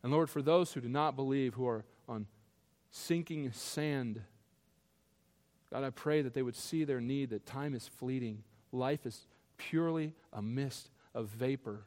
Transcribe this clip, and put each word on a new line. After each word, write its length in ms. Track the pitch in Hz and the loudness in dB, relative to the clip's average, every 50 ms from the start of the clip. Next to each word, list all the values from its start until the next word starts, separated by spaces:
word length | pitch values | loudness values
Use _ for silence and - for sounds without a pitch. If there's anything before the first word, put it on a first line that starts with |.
And 100 | - 127 | 0 4
Lord, 180 | 139 156 165 147 | 4 4 4 4
for 120 | - 156 | 2 0
those 320 | 135 143 160 175 180 - - | 4 6 6 6 6 4 0
who 80 | 143 | -4
do 80 | 120 120 | -4 -2
not 260 | 123 143 151 156 135 | 2 2 2 2 2
believe, 380 | 131 139 135 135 139 135 127 113 | 0 0 2 2 4 2 2 0
who 140 | 123 127 123 | 0 0 0
are 180 | 117 110 107 - - _ _ - | 0 0 -2 -8 -18 _ _ -8
on 180 | 120 110 107 104 - - - _ _ _ _ _ _ _ _ _ | -6 -6 -6 -8 -10 -20 -20 _ _ _ _ _ _ _ _ _
sinking 640 | - - - - 170 170 170 - 165 151 143 131 | -16 -12 -2 0 0 0 0 -2 -4 -4 -4 -4
sand, 680 | 110 - - - - - 151 151 147 139 127 117 107 107 101 - - - _ _ _ _ _ _ _ _ _ _ _ _ _ _ _ _ _ _ _ _ _ _ _ _ _ _ | -6 -6 -8 -6 -2 -2 0 0 0 0 0 -2 -4 -6 -8 -14 -20 -20 _ _ _ _ _ _ _ _ _ _ _ _ _ _ _ _ _ _ _ _ _ _ _ _ _ _
God, 120 | - - 139 | -4 -4 -4
I 60 | 135 | -4
pray 320 | 123 - - 151 151 156 | -4 -4 0 2 4 4
that 120 | 143 127 117 | 4 2 0
they 80 | 135 | 0
would 140 | 131 123 117 | 0 0 -2
see 280 | - - - - 160 156 | -6 -8 -2 0 0 2
their 180 | 143 139 127 | 2 2 0
need, 300 | 117 120 135 139 139 127 | 2 0 0 0 0 0
that 140 | 110 104 - | -2 -4 -6
time 280 | - 107 135 139 147 139 | -6 -6 -4 -2 -2 -4
is 140 | 120 - - | -4 -6 -10
fleeting. 560 | - - - 127 131 131 123 117 107 107 107 - _ - _ _ | -12 -8 -4 -2 -2 0 -2 -2 -6 -8 -10 -16 _ -20 _ _
Life 340 | - 127 127 135 147 151 - | -4 0 2 2 0 0 -2
is 220 | 127 110 - - _ _ _ _ _ _ _ | -8 -10 -10 -16 _ _ _ _ _ _ _
purely 560 | - - - 160 165 165 165 160 156 151 156 - - - | -10 0 2 2 2 4 2 0 0 -2 -4 -8 -20 -12
a 100 | - 107 | -8 -4
mist 500 | 104 107 117 131 139 135 123 - - - _ _ - - _ | -4 -2 0 0 -2 -2 -4 -8 -14 -16 _ _ -20 -10 _
of 140 | 117 113 104 | -6 -6 -6
vapor. 560 | 101 113 123 131 139 135 - 117 104 104 104 | -4 -2 0 0 0 0 -2 -6 -8 -8 -10